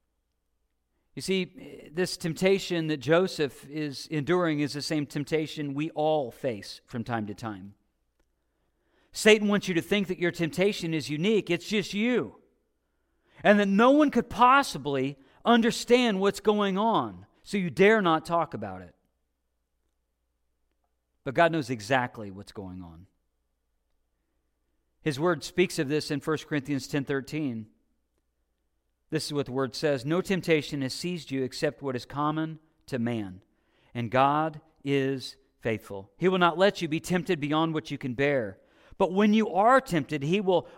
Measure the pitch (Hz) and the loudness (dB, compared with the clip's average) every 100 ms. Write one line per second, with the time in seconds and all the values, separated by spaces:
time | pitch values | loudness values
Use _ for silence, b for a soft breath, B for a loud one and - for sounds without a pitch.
0 | _ _ _ _ _ _ _ _ _ _ | _ _ _ _ _ _ _ _ _ _
1 | _ 143 156 190 180 - - - - 151 | _ -10 -2 -2 -2 -8 -18 -18 -10 -4
2 | 180 - 175 151 190 196 - 175 160 151 | -4 -4 -6 0 2 2 0 -4 -2 -4
3 | 123 165 185 - 143 - 135 151 151 127 | 2 2 2 0 -4 -4 -12 -8 -8 -8
4 | - 151 135 180 170 147 147 147 131 156 | -6 -4 0 0 2 0 -2 -4 -4 -4
5 | 143 151 139 156 156 - 143 139 160 151 | -4 -6 -2 -2 -2 -6 -6 -6 -6 -2
6 | 156 156 123 - 135 107 - - _ 123 | -2 0 -2 -6 -6 -6 -10 -18 _ -10
7 | 110 117 104 101 113 98 98 - _ _ | -6 -6 -6 -8 -10 -12 -16 -20 _ _
8 | _ _ _ _ _ _ _ _ _ _ | _ _ _ _ _ _ _ _ _ _
9 | _ - 214 220 208 202 - 165 156 208 | _ 2 6 6 6 0 0 -2 0 -2
10 | 185 185 175 165 170 175 202 208 170 160 | -2 -2 -2 -2 -4 0 0 0 -4 -4
11 | 120 147 185 214 - 170 - 208 - 202 | -4 -2 0 0 0 -4 -2 -4 -4 -2
12 | 233 240 117 - _ _ _ _ _ _ | 0 0 -2 -10 _ _ _ _ _ _
13 | _ _ b b 180 208 202 196 247 285 | _ _ b b 4 4 4 6 6 6
14 | 302 247 - - 247 277 262 156 143 139 | 6 2 -2 2 4 6 2 -4 -4 -2
15 | 135 143 b b - 233 226 - - 240 | -4 -6 b b 4 6 4 0 2 4
16 | 247 190 196 190 - 208 202 185 226 185 | 4 2 0 0 0 2 0 0 0 0
17 | 113 92 98 _ - 202 180 - 196 220 | -2 -8 -20 _ -6 -4 -2 4 6 6
18 | 180 156 - 170 156 117 104 92 87 _ | 4 2 2 -2 -2 -6 -10 -12 -16 _
19 | _ _ _ _ _ _ _ _ _ _ | _ _ _ _ _ _ _ _ _ _
20 | _ _ _ _ _ _ _ _ _ _ | _ _ _ _ _ _ _ _ _ _
21 | _ _ - 131 170 160 131 123 101 135 | _ _ -4 2 4 2 -2 -6 0 0
22 | 123 - 104 95 98 - 95 92 87 82 | 0 -6 -14 -14 -16 -14 -12 -14 -16 -18
23 | 95 _ _ _ _ _ _ _ _ _ | -20 _ _ _ _ _ _ _ _ _
24 | _ _ _ _ _ _ _ _ _ _ | _ _ _ _ _ _ _ _ _ _
25 | 156 131 175 156 - - 175 - 139 151 | -6 -2 0 0 -2 0 0 0 -2 -2
26 | - 147 160 156 - 151 135 135 - 147 | -2 -4 -2 -4 -4 -6 -2 -6 -4 -4
27 | 135 139 127 151 147 113 107 _ _ _ | -2 -4 -6 -6 -6 -6 -10 _ _ _
28 | _ _ _ _ _ _ _ _ _ _ | _ _ _ _ _ _ _ _ _ _
29 | _ 156 - 147 127 131 131 - 156 139 | _ -6 -4 -4 -4 -4 -4 -2 -2 -2
30 | 135 170 185 185 165 156 - 147 131 - | -2 -2 0 -2 0 0 0 -6 -6 -6
31 | 175 180 - 135 131 - 151 - 139 123 | -6 -8 -6 -6 -6 -4 -4 -4 -6 -8
32 | - 135 147 156 160 156 _ _ - 131 | -8 -4 -2 -2 -6 -10 _ _ -8 -4
33 | 117 117 98 92 - _ _ _ _ 120 | -2 -4 -6 -12 -20 _ _ _ _ -8
34 | 117 127 135 147 160 151 - _ 139 139 | 0 2 4 2 0 -6 -16 _ -2 0
35 | 135 135 - - _ _ 123 107 - 101 | 0 -2 -8 -16 _ _ -4 -4 -6 -14
36 | 101 - 180 185 175 160 202 196 165 160 | -14 -2 0 4 2 4 2 2 -2 -4
37 | - 180 180 170 143 156 165 156 - 143 | -2 -2 0 -2 0 0 0 -2 -6 -8
38 | 139 120 143 139 104 - b b b - | -6 0 0 2 -2 -8 b b b -2
39 | 190 185 214 214 214 180 220 262 254 170 | 0 4 6 6 4 4 6 6 4 -2
40 | 135 151 143 196 190 175 B | -2 -4 0 0 2 2 B